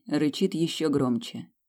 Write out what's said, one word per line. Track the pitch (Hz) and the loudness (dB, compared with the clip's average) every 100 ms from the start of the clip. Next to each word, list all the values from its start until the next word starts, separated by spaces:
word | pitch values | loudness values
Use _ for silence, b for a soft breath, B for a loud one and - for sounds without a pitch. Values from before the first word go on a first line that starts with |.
| - | -4
рычит | 147 151 - 190 | 0 0 2 0
еще | 160 165 - 156 | 2 -2 0 0
громче. | 139 131 117 - 117 - _ | 2 2 0 -4 -10 -12 _